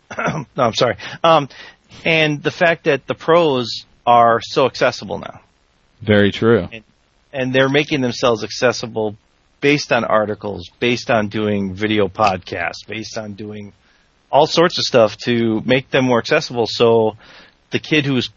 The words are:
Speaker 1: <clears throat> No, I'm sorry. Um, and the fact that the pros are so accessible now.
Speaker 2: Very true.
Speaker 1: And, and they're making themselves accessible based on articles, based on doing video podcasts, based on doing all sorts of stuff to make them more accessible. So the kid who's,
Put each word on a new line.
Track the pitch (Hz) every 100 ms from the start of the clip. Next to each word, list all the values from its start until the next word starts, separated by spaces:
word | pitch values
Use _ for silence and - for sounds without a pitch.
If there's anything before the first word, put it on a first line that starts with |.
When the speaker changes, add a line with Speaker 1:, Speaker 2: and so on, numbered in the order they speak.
| -
Speaker 1:
<clears throat> | -
No, | 226 156 127 -
I'm | 120
sorry. | - 123 - - -
Um, | 165 156 135 - - _ _ -
and | - 160 156 147
the | 147
fact | - 170 165
that | 165 135 -
the |
pros | - - 170 160 131 113 - - _ 120
are | 120 117 113
so | - 151
accessible | 127 - 131 - 101 90
now. | - - _ _ _ _ _ _
Speaker 2:
Very | 107 104 101
true. | - 113 110 85
Speaker 1:
And, | 113 _ _ _ _ _
and | 139 127
they're | 131 135
making | 143 151 151
themselves | 123 - 127 110
accessible | 110 - 123 - 117 113 107 107 _ _ _ -
based | 143 147 -
on | 123
articles, | - 107 104 104 104 95 92 -
based | 120 120 -
on | 113 104
doing | 113 104 101 98
video | 92 107 107 98
podcasts, | 101 107 92 - 95 82 - -
based | 110 107 113
on | 107
doing | 98 104 104 101 _ _ _ _ _ -
all | 131 156
sorts | - 175 -
of |
stuff | 123 123 107 -
to | - 117 113 110 104
make | 131 -
them | 139
more | 127 117
accessible. | - 147 - 120 107
So | - 117 113 110 107 - - - _ -
the | 131
kid | - 156 139
who's, | 127 -